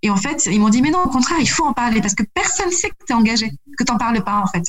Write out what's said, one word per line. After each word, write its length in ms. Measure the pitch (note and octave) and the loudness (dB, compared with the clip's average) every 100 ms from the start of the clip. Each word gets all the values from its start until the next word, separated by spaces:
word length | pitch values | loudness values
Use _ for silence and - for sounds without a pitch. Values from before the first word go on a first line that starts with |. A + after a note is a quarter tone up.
Et 80 | G#3+ | 2
en 60 | G3 | 0
fait, 300 | C#4 D#4 - | 0 -2 0
ils 140 | G#3 | 2
m'ont 80 | G#3+ | 4
dit, 120 | A3+ | 4
mais 100 | C#4+ | 4
non, 120 | D#4 | 2
au 60 | B3 | 2
contraire, 300 | B3+ B3 E4+ | 0 0 0
il 100 | B3+ | 0
faut 140 | - | 0
en 80 | D4+ | 0
parler 280 | B3+ A#3+ A3 | 0 0 0
parce 140 | - | 0
que 80 | - G#3+ | -2 -4
personne 380 | - G4+ - F#4 | -2 -2 -2 -2
sait 180 | F4 G#4 | -2 -4
que 140 | - | -8
t'es 100 | - | -2
engagé, 360 | A#3+ A3 A3+ A3 C#3 - - | 2 2 2 -4 -8 -16 -6
que 60 | |
t'en 160 | A#3+ A3+ | -2 0
parles 240 | A#3 A3+ | 0 0
pas, 140 | G3 G#3 | 0 -2
en 60 | F#3+ | 0
fait. 160 | F3 | -2